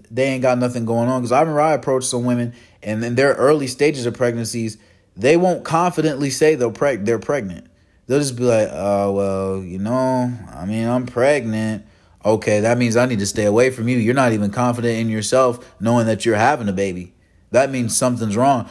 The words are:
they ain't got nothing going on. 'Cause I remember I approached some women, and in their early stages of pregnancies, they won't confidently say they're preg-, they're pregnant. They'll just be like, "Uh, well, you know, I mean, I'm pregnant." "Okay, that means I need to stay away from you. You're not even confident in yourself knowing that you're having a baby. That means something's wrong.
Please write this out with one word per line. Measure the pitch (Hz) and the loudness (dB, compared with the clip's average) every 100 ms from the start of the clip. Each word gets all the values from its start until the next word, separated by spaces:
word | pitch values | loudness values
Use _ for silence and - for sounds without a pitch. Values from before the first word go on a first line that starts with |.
| - | -8
they | 117 135 | -2 0
ain't | 131 | 0
got | 131 123 | 2 2
nothing | 123 123 113 | 0 -2 -2
going | 117 120 | 0 0
on. | 127 | 0
'Cause | 120 | 0
I | 127 | 2
remember | 160 147 | 2 2
I | 156 | 2
approached | 143 143 131 127 | 0 0 -2 0
some | 123 | -2
women, | 123 120 120 120 - _ | 0 -2 -2 -8 -20 _
and | 104 110 | -6 -4
in | 117 120 | -2 2
their | 139 | 2
early | - 131 151 131 | 4 4 2 0
stages | - 147 143 120 | 0 0 0 -4
of | |
pregnancies, | 101 123 117 113 120 110 104 _ _ _ - | -2 -2 -2 -4 -6 -6 -8 _ _ _ -2
they | 120 170 | 2 4
won't | 185 160 | 4 0
confidently | - 165 180 165 156 139 143 | -2 0 0 0 -2 -2 -4
say | 131 156 156 | 2 2 4
they're | 117 | 0
preg-, | 101 143 117 101 | 0 -2 0 0
they're | 110 | -2
pregnant. | - 147 98 85 - _ _ _ - | -2 -4 -4 -10 -16 _ _ _ -2
They'll | 139 | 0
just | 139 120 | 0 0
be | |
like, | 123 113 107 | 2 2 2
"Uh, | 73 98 101 101 | -2 -2 0 0
well, | 98 98 95 95 95 | 0 -2 -2 -4 -6
you | 92 92 | -8 -8
know, | 104 127 131 127 123 120 87 | -4 -2 0 0 -2 -6 -12
I | - 92 | -10 -6
mean, | 110 117 | -4 -2
I'm | 123 123 | -2 -2
pregnant." | 120 131 147 113 110 110 107 - _ _ _ 104 | 0 2 2 0 -4 -4 -6 -10 _ _ _ 0
"Okay, | 110 113 104 | 0 2 2
that | 110 120 | 2 2
means | 120 113 | 2 2
I | 127 | 2
need | 113 | 0
to | 101 | -2
stay | - 104 | -2 2
away | 107 131 | 4 2
from | 127 117 | 0 -2
you. | 123 | 0
You're | - | 2
not | 139 127 | 2 2
even | 110 101 | 2 -2
confident | 123 123 120 117 113 | -2 -2 0 -2 -2
in | 113 | -2
yourself | 110 104 131 127 120 - - | -4 0 2 2 0 -8 -6
knowing | 107 120 113 | 0 2 2
that | 107 117 | 0 0
you're | 107 | 2
having | 120 151 104 | 2 0 -2
a | |
baby. | 95 98 90 87 _ _ _ _ | -2 -4 -6 -12 _ _ _ _
That | 117 139 | 0 2
means | 135 117 - | 0 -2 0
something's | 127 120 113 104 | 0 0 -2 2
wrong. | 135 127 - | 2 2 -2